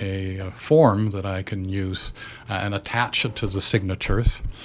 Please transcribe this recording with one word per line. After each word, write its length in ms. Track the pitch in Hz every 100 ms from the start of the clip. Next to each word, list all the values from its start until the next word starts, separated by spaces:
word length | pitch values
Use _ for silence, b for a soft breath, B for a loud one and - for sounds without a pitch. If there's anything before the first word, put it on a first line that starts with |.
a, 380 | 98 95 95 95
a 120 | 95
form 580 | - - 156 135 101 107
that 160 | 98 98
I 160 | 95
can 260 | 92 98 95
use, 460 | 98 95 95 - B B B -
uh, 60 |
and 200 | 95 101
attach 520 | 101 - 117 120 - 127
it 100 | -
to 100 | 104
the 140 | 98
signatures?" 800 | - 113 95 92 - 101 120 - - B